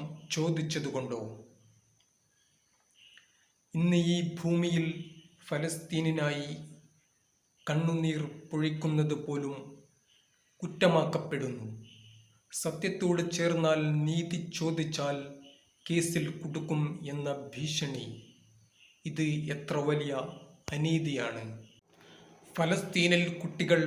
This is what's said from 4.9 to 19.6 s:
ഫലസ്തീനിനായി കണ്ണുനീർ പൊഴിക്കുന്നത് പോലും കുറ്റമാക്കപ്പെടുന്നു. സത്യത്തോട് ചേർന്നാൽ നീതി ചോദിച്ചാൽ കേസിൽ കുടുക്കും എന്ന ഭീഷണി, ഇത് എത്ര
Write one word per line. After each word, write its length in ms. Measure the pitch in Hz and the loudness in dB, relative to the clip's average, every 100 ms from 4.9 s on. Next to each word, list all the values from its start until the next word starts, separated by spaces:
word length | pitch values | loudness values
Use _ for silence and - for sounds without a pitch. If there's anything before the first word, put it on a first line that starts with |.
| - - - - _ | -4 -10 -16 -20 _
ഫലസ്തീനിനായി 1040 | - 151 160 - - 160 160 160 147 143 143 156 - - - _ _ _ _ _ _ _ - | -6 -4 -2 -4 -4 0 2 2 0 0 -6 -8 -12 -18 -20 _ _ _ _ _ _ _ -2
കണ്ണുനീർ 540 | 151 165 165 160 156 151 - - | 2 2 2 2 0 -4 -8 -6
പൊഴിക്കുന്നത് 680 | 156 156 151 160 151 151 147 | 0 0 0 2 2 2 0
പോലും 360 | - 143 139 139 - - - _ _ _ _ _ _ - | -2 -4 -4 -6 -12 -18 -20 _ _ _ _ _ _ -10
കുറ്റമാക്കപ്പെടുന്നു. 1040 | 175 - 180 160 - - - 139 127 117 110 110 - - - - - _ _ | -6 4 6 6 4 0 -2 -4 -4 -6 -10 -12 -16 -20 -20 -20 -20 _ _
സത്യത്തോട് 680 | - 160 156 190 185 180 170 165 | -6 -6 -4 -4 0 2 4 2
ചേർന്നാൽ 500 | - 170 165 160 156 151 151 | 2 2 4 4 4 4 2
നീതി 400 | 151 170 165 170 - | 2 0 0 -4 -4
ചോദിച്ചാൽ 680 | - 160 160 156 - 143 143 - - - - _ _ - | -2 0 0 -2 -2 -2 -2 -6 -14 -20 -20 _ _ -2
കേസിൽ 400 | 170 165 165 147 | 0 2 0 -2
കുടുക്കും 500 | - 156 151 147 151 147 - 147 | -4 -6 -4 -2 0 0 -4 -6
എന്ന 200 | 143 143 139 - | -4 -4 -4 -8
ഭീഷണി, 580 | 147 151 - 143 123 110 110 - - _ _ _ _ - _ 160 | -6 -4 -2 -4 -6 -8 -12 -18 -20 _ _ _ _ -20 _ -6
ഇത് 180 | 151 156 151 151 | -2 0 0 -2
എത്ര 240 | 147 | -4